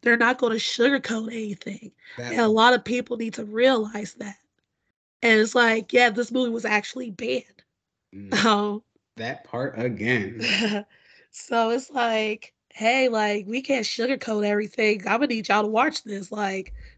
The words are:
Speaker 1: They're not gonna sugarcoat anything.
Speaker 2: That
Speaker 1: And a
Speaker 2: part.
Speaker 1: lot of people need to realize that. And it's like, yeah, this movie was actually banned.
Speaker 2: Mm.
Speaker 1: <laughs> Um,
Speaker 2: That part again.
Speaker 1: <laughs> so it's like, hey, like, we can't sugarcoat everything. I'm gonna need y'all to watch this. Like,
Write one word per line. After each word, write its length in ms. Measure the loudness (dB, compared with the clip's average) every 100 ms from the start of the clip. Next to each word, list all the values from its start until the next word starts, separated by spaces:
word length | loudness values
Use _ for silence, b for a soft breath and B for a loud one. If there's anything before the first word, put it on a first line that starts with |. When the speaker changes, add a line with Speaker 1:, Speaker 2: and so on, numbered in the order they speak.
Speaker 1:
They're 160 | 0 2
not 200 | 2 2
gonna 180 | 0 0
sugarcoat 760 | -4 2 2 2 -2 -6 -6
anything. 580 | -8 -8 -8 -10 -12 -16 -20 B B
Speaker 2:
That 140 | -4
Speaker 1:
And 80 | 2
a 20 |
Speaker 2:
part. 80 | 4
Speaker 1:
lot 220 | 6 6 4
of 100 | 0
people 320 | -4 -4 -6
need 160 | -6
to 100 | -8 -8
realize 680 | 2 4 4 0 -6 -10 -12
that. 160 | -14 -14 _ _ _ _ _ _ _ _
And 160 | 4 4
it's 140 | 4 4
like, 360 | 4 2 2
yeah, 180 | 4 4
this 200 | 2 -2
movie 200 | 0 0
was 120 | -2
actually 460 | 0 -2 -2 -10 -10
banned. 540 | -8 -4 -4 -6 _ _ _ _ _ _ -18
Speaker 2:
Mm. 300 | -4 0 2
Speaker 1:
<laughs> 0 |
Um, 380 | 2 0 -6 -12 _ _ -10
Speaker 2:
That 260 | -10 -10 -10
part 340 | -6 -6 -4
again. 640 | -4 -2 0 0 -2 -4
Speaker 1:
<laughs> 440 | -2 0 0 -2 -6 b b b b
so 400 | -20 -4 0 2
it's 180 | 0 -4
like, 640 | -2 0 0 -2 -6 -10 _ _
hey, 380 | -2 2 4 2
like, 360 | 2 0 0 -4
we 160 | -6
can't 220 | -2 -2 -2
sugarcoat 600 | -2 -2 -2 -2 -2 0
everything. 540 | 0 -2 0 0 0 0
I'm 140 | 0
gonna 60 | 0
need 200 | -2 0
y'all 140 | 0
to 40 | 2
watch 360 | 2 2 0
this. 280 | -8 -10 -8
Like, 440 | -6 -4 -4 -8 b b